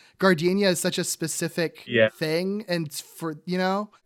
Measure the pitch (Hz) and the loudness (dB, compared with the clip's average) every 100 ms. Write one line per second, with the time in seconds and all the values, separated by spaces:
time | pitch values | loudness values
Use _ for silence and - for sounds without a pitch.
0 | _ _ 190 165 175 196 202 175 180 170 | _ _ 4 4 4 4 2 2 0 -2
1 | 175 - 156 - 165 - 160 - - 117 | -4 -4 -6 -4 -4 -2 -4 -6 -2 2
2 | 110 - 160 165 190 208 - 175 151 - | 2 2 -2 -2 -2 -4 -4 -4 -4 -8
3 | - - 160 156 - 180 185 196 208 _ | -14 -10 -10 -8 -4 -2 0 0 -4 _